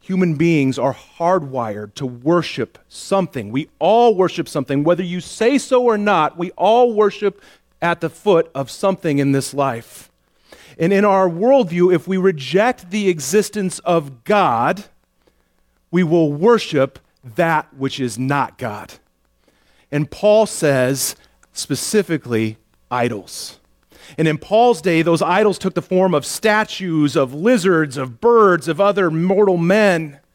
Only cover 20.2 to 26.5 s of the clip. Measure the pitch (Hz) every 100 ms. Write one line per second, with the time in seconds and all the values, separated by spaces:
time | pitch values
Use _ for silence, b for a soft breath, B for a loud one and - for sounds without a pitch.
20.2 | 208 214 208 - 156 135 127 135 - -
21.2 | b b b - - 139 - 214 180 156
22.2 | 120 113 110 110 _ _ _ 123 120 107
23.2 | 90 - - - _ _ _ B B -
24.2 | 160 151 - 214 240 226 180 165 165 165
25.2 | 165 185 214 180 190 175 - 185 185 165
26.2 | - - 220